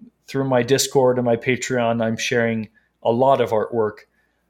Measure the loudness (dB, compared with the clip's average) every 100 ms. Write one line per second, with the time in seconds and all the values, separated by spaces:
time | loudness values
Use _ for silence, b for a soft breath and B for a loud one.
0 | -20 _ -8 -4 0 0 2 0 2 2
1 | 2 2 0 0 0 -4 -2 -2 0 0
2 | -2 -4 -2 0 0 -2 -8 _ _ _
3 | -2 2 2 2 2 -2 -2 -2 -2 -4
4 | -20 _ _ _